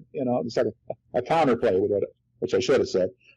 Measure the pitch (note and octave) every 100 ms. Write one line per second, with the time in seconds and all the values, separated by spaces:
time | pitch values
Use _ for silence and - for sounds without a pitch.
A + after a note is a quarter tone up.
0 | - D3+ B2 B2 A#2 B2 A2 - - -
1 | _ - - E3 D3 A#2 A#2 F#2 G2+ G2+
2 | - - _ - - F#2+ F#2 B2+ - F#2+
3 | F#2 - _